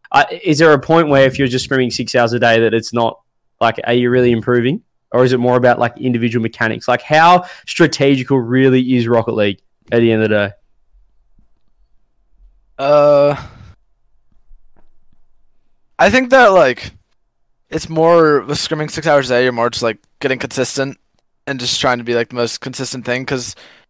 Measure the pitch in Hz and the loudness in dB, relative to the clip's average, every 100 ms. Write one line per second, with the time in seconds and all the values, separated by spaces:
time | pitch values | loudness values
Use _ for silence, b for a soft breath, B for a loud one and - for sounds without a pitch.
0 | _ 143 - 175 185 143 160 143 - 165 | _ 0 0 -4 -2 2 4 4 2 0
1 | 151 139 135 139 135 127 - 135 123 - | 2 2 2 0 -2 -4 -2 -2 -2 -4
2 | 117 123 113 120 117 113 113 113 - 117 | -4 -2 0 0 0 2 2 -2 -4 -4
3 | 113 - _ _ _ - 117 - - 123 | -4 -6 _ _ _ -4 -4 -2 -4 -2
4 | 123 127 123 113 123 120 120 196 - _ | 0 2 2 0 -2 -2 -2 -4 -10 _
5 | _ 123 127 127 123 123 123 117 120 - | _ 0 0 0 0 2 2 0 -2 -4
6 | 127 120 117 117 113 - 113 113 - 123 | -6 -2 -2 -4 -6 -4 -6 -4 -4 -4
7 | - 156 170 180 175 B - - 160 - | 0 2 4 2 0 B -8 0 0 2
8 | 139 131 123 135 117 131 135 127 127 123 | 0 0 0 -2 0 2 2 2 2 -2
9 | 117 117 113 110 104 98 _ _ _ 120 | 0 0 0 -2 -2 -4 _ _ _ 0
10 | 117 110 110 104 101 - _ _ _ _ | 2 2 0 0 -4 -8 _ _ _ _
11 | _ _ _ _ _ _ _ _ _ _ | _ _ _ _ _ _ _ _ _ _
12 | _ _ _ _ - _ _ - 139 147 | _ _ _ _ -20 _ _ -6 2 4
13 | 147 143 143 143 B B B _ _ _ | 4 4 2 0 B B B _ _ _
14 | _ _ _ _ _ - - - - - | _ _ _ _ _ -20 -20 -20 -20 -20
15 | _ - _ _ _ _ _ _ _ - | _ -20 _ _ _ _ _ _ _ 0
16 | 190 254 247 262 226 185 135 120 - - | 2 2 2 4 6 6 4 0 -10 -20
17 | _ _ _ _ _ _ _ 156 - 160 | _ _ _ _ _ _ _ -10 -6 0
18 | 165 170 156 143 107 147 - 156 151 160 | 4 6 4 2 -2 -6 -6 -6 -8 -6
19 | 156 143 127 123 127 120 120 - 117 104 | 0 0 2 0 0 -2 -4 -2 -6 -6
20 | _ - 135 127 127 - 127 139 139 - | _ -8 -6 -6 -6 -4 -4 -4 -8 -10
21 | _ _ _ _ - 135 123 - 135 123 | _ _ _ _ -12 -8 -6 -4 -2 -2
22 | 117 120 117 123 117 - 135 127 127 127 | -2 -4 -4 -6 -6 -6 -8 -8 -8 -8
23 | 120 123 127 131 123 - b b | -6 -8 -6 -6 -8 -12 b b